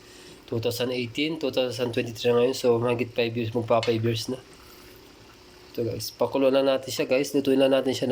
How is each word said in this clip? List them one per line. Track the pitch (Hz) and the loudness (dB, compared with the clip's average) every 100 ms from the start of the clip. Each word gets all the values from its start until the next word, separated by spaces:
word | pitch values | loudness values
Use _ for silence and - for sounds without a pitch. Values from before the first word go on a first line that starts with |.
| - - - - - | -20 -20 -20 -20 -8
Two | 120 | -6
thousand | 117 110 127 | -4 -4 -4
eighteen, | 127 117 135 156 160 | -2 -4 -2 -4 -2
two | 135 | -2
thousand | 127 127 120 120 | 0 -2 -2 -2
twenty-three | 120 120 110 123 | -2 -4 -2 2
na | 120 127 | 4 2
ngayon. | |
So, | 131 123 113 | 2 2 2
mahigit | 120 120 - - | 2 0 -2 -2
five | 117 | -2
years, | 117 110 | -2 -4
magpa | 120 113 117 | -4 2 2
five | 110 113 | 2 0
years | 113 113 - | 0 -2 -6
na. | 127 - - - - - - - - - - - - - | -10 -12 -20 -20 -20 -20 -20 -20 -20 -20 -20 -20 -20 -12
Ito, | - 117 | -6 -6
guys. | 107 - | -6 -10
Pakuluan | - 120 139 135 | -4 -2 2 4
lang | 135 135 | 4 4
natin | 135 131 | 0 -2
siya, | - 135 | -6 0
guys. | 131 139 | 0 0
Lutuin | 143 139 135 | 0 2 4
lang | 135 | 4
natin | 135 131 120 | 4 2 -2
siya | 127 | 0